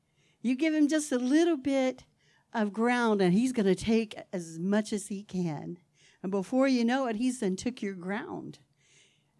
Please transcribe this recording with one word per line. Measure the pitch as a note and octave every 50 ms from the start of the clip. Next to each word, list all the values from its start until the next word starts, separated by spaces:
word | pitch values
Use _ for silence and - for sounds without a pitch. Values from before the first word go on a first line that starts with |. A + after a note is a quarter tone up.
| _ _ _ _ _ _ _ _
You | - A3+ C4
give | B3+ D#4+ D#4+ D#4
him | D#4 D4
just | C#4 D#4 D#4 D4+ -
a | C4 B3
little | B3 B3 C#4+ D#4 E4+ E4+ E4
bit | C4 C4 C#4+ C4+ C4+ C4 B3+ B3+ - - _ _ _ _ _ _ _ _ _
of | - A#3 G#3+ G#3
ground, | F#3+ G#3+ A3+ B3 B3 B3 A#3+ A3+ G#3+ G3+
and | F#3+ F3 F3
he's | G#3 B3 C4
gonna | B3+ A#3 G3 G3 F#3
take | F3+ - G#3+ A#3 A3+ A3 G#3+ - - - -
as | - F#3 E3+ E3 D#3+ E3
much | F3 G3 G3+ G#3+ G#3+ -
as | A3+ G3+ - -
he | G#3 G3 G#3
can. | - - F#3 F3+ E3 D3 D3+ D#3+ E3 F3 - _ _ _ _ _ _ _ _
And | - F#3+
before | F#3+ G3+ F#3 - C4 C4 C4+ C4+
you | C4 A#3+ A#3
know | A#3 B3 C4+ C4+
it, | A#3+ A3
he's | G#3 B3+ B3+ B3 -
then | A3 F#3+ F#3
took | - - B3 A#3+ -
your | A3 G3 G3
ground. | F3+ E3+ F#3 G3+ A3+ D4 - G2 - - D3 D3 - _ _ _ _ _ _ _ _ _ _ _ _ _ _ _